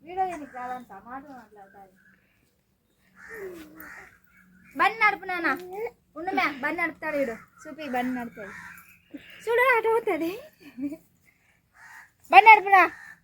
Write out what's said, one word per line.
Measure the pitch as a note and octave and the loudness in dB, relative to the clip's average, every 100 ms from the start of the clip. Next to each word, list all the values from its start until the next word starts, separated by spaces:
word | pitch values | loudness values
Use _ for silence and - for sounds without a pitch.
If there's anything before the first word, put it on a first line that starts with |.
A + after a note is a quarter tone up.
వీడియో | C#4+ F#4 F#4+ E4 | -12 -6 -4 -6
ఎందుకు | C4+ B3 | -12 -12
రాదంట? | B3 B3+ A#3+ G3 G#3+ | -10 -12 -14 -20 -16
మాట | C4 C#4+ | -16 -16
మాట్లాడతాది. | C4 G#3+ G#3 G3 F#3+ G3 F#3 _ _ _ _ _ _ _ _ _ _ _ _ - A4 F#4+ F4 D#4 D#4 D#4 - - _ _ _ _ _ - C4+ | -20 -20 -20 -20 -20 -20 _ _ _ _ _ _ _ _ _ _ _ _ _ -18 -14 -12 -14 -18 -20 -20 -20 -20 _ _ _ _ _ -18 -2
బండి | F#4 A4 | -2 2
నడుపు | G#4+ G4 F#4+ | 0 0 -8
నాన్న. | F4+ E4 C#4 F4+ F#4+ A#4 - _ D4 | -6 -4 -4 -8 -10 -10 -12 _ -12
ఉండు | F4 F#4+ | -6 -2
మ్యా, | E4 C#4 | -2 -4
బండి | C#4+ E4 | -6 -4
నడుపుతాడు | E4+ - D#4+ D4 | -6 -6 -6 -2
వీడు. | B3+ A3 - _ | -4 -6 -16 _
చూపి, | D#4 D4+ D4 | -20 -14 -6
బండి | B3 B3+ B3+ | -4 -4 -6
నడుపుతాడు. | A#3 A#3 G3+ - - - - - _ - - - | -8 -12 -16 -16 -18 -20 -20 -20 _ -20 -20 -14
చూడు, | - A#4+ B4+ A#4 | -2 2 4 4
అటు | A4+ | 2
పోతుంది. | A4+ A#4 D#4+ E4 G#4 D#5 _ D4 A#3 C#4 D#4+ _ _ _ _ _ _ _ _ - - - _ - | 0 0 -2 -4 -6 -14 _ -20 -10 -10 -10 _ _ _ _ _ _ _ _ -20 -20 -20 _ 6
బండి | F4 G#4+ | 8 10
నడుపురా. | G#4+ F#4+ G4 E4 - - - | 8 8 6 6 0 -20 -20